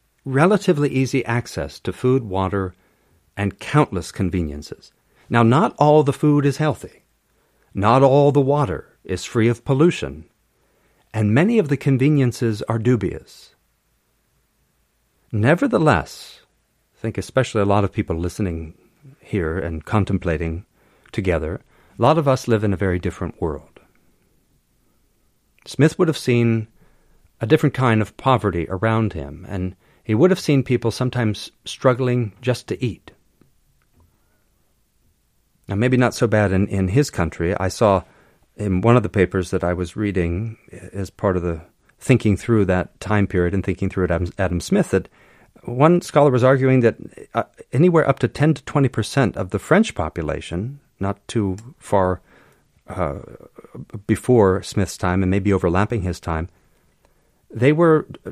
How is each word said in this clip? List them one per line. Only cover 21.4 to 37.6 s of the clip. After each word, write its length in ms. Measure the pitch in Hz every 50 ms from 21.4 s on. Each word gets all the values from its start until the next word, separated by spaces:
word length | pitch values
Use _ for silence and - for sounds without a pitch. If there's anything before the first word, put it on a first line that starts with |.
| 78 78 92 - _ _ _ _ _ _ _ -
a 40 | 113
lot 160 | 135 160 165
of 80 | 143
us 220 | 139 131 - - -
live 160 | 113 104 107
in 80 | 104 98
a 20 |
very 220 | 85 98 95 90 90
different 420 | 85 90 - - 92 82 - -
world. 400 | 92 80 73 71 - _ _ - _ _ _ _ _ _ _ _ _ _ _ _ _ _ _ _ _ _ _ _ _ _ _ _ _ _ _ _ _ _ _ _ _ _ _ _ _
Smith 320 | - - - 139 165 - -
would 100 | 180 160
have 100 | 151 -
seen 500 | - 131 123 120 117 117 113 113 110 - _ _ _ _ _ _ _ _ _ _ _ _ _ -
a 60 | 120
different 280 | 110 151 - - 143 -
kind 280 | - 131 123 113 110 104
of 140 | - -
poverty 500 | - - 135 131 117 - 101 85 87 82 -
around 440 | - 90 113 113 110 113 113 101 -
him, 340 | 78 69 71 76 80 92 -
and 280 | 104 92 90 92 95 _ _ _ _ _ _
he 100 | - 110
would 160 | 107 160 185
have 100 | 185 185
seen 220 | - - 143 135 120
people 280 | - 127 117 - 117
sometimes 600 | - - 127 127 - 123 117 110 101 - - - _ _ -
struggling 680 | - - - - 131 123 120 131 127 123 123 117 104 - -
just 280 | - 123 120 - - -
to 160 | 101 - 127
eat. 280 | 113 90 - - - - _ _ _ _ _ _ _ _ _ _ _ _ _ _ _ _ _ _ _ _ _ _ _ _ _ _ _ _ _ _ _ _ _ _ _ _ _ _ _ _ _ _ _ _ _ _ _ _ _ _ -
Now, 60 | 104
maybe 220 | 101 117 127 127
not 180 | 123 127 113 -
so 120 | - 127
bad 260 | 110 107 107 104 95 95
in, 160 | 92 104 -
in 200 | 95 98 95 92
his 220 | 95 139 147 -
country. 460 | - - 87 80 - - 85 85 98
I 120 | -